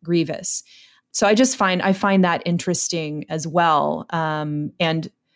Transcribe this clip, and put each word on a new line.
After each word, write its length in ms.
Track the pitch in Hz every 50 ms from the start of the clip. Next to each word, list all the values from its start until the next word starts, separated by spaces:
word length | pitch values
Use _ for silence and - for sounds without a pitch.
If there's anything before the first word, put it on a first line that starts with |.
| -
Grievous. 580 | 170 175 170 160 156 156 - - - - - - _ - - - _ _ _ _ _
So 140 | - - 214
I 80 | 202 220
just 220 | 214 262 254 -
find, 260 | - 208 185 185 185
I 100 | - 196
find 300 | 190 190 - 202 196 190
that 200 | 185 175 170 - -
interesting 800 | 175 175 170 - 185 175 - - - - 165 160 151 151 151 - -
as 180 | 160 160 175
well. 600 | 165 147 175 170 165 156 143 147 151 156 156 - -
Um, 640 | - 165 160 156 156 151 151 151 151 147 147 147 - -
and 320 | 175 160 160 165 156 - - _ _ _ _